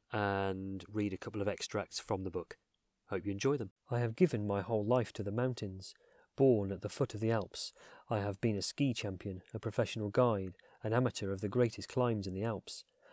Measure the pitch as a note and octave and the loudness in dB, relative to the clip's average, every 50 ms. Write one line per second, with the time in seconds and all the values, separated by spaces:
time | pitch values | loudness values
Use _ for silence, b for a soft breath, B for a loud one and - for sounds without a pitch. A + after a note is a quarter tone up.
0 | _ - - G#2+ G#2 G2+ G2 G2 G2 G2 F#2+ F#2+ F#2+ F#2+ G2 F#2 - - G#2 G#2+ | _ -6 -2 0 0 2 2 2 0 0 -2 -2 -4 -6 -6 -8 -8 -6 -2 0
1 | G#2 G2+ F#2+ - - A2+ G2+ G#2+ G2 G#2 F#2+ - - - - G#2 F#2+ - - - | 0 0 0 -2 -6 -6 -4 -2 -2 -2 -2 -2 -6 -4 -4 -4 -4 -4 -6 -8
2 | - - A2 F#2+ F#2+ F#2+ E2+ F2+ E2+ - - _ _ _ _ _ _ _ _ _ | -4 -2 -2 -2 -2 -4 -4 -6 -6 -6 -12 _ _ _ _ _ _ _ _ _
3 | _ - G#2 F#2 F2+ G2+ G2 G2 - C3+ D3 C3 A2 F#2+ _ _ _ - B2 A#2+ | _ -6 -6 -4 -2 -2 -4 0 0 0 0 0 -2 -6 _ _ _ -4 -2 0
4 | A#2+ A2+ A2+ - F3+ E3+ - G#2+ G#2 G#2 G2 G2+ F#2 - A#2 G#2+ G#2 G#2+ B2 B2+ | 0 0 4 4 4 4 4 2 0 0 0 0 0 0 0 0 2 4 4 4
5 | A2 - - - G2+ G2+ G2+ A#2 B2 C3 B2 - A2 G2 F#2+ F#2+ F#2 - - b | 4 0 -4 -6 -4 -2 0 0 0 0 -2 -4 -6 -8 -8 -8 -12 -14 -16 b
6 | b b b b b b b - C3+ C3+ B2 G#2+ G2 F#2+ G2 F#2 - G2+ - - | b b b b b b b 6 6 8 8 6 4 0 -2 -4 -4 -6 -2 -2
7 | C3 - - G2+ A2 A2+ A#2 A2 - - - - - - - B B B B B | -2 -2 0 0 0 2 2 2 0 -2 -6 -8 -8 -8 -10 B B B B B
8 | B B A#2 G#2 G2 G#2 G2 - - A2+ G#2 G2 F2+ - - - C#3+ C3+ A#2 - | B B -2 0 0 -2 -4 0 0 2 2 2 0 -4 0 2 2 2 2 0
9 | - G2+ F#2+ F2 - G#2 F#2+ F#2 - - - G#2+ - A2+ - - A2+ - - A2+ | -4 -6 -6 -4 -6 -6 -6 -6 -10 -10 -10 -4 -4 -2 0 0 0 0 0 -4
10 | G#2 G#2 - C3 B2+ A#2 A2 G2 F#2+ F#2 F2+ b b b b b b A2 A2 B2 | -2 0 4 4 4 4 4 2 -2 -6 -8 b b b b b b 0 2 4
11 | C3 - - - G#2 F#2+ G2 F#2+ G#2 G2+ G#2 B2 B2 A2+ - - - - - C3 | 2 2 0 -2 -4 -2 -2 -2 -2 0 2 4 2 2 2 -4 -10 -4 0 0
12 | B2 A#2+ A2+ G#2 G2 G2 F2+ F#2+ G#2 A#2 A2 - - - - - - _ b b | 2 2 2 0 -2 -4 -4 -2 -2 -2 -2 -4 -6 -10 -14 -14 -14 _ b b
13 | b b | b b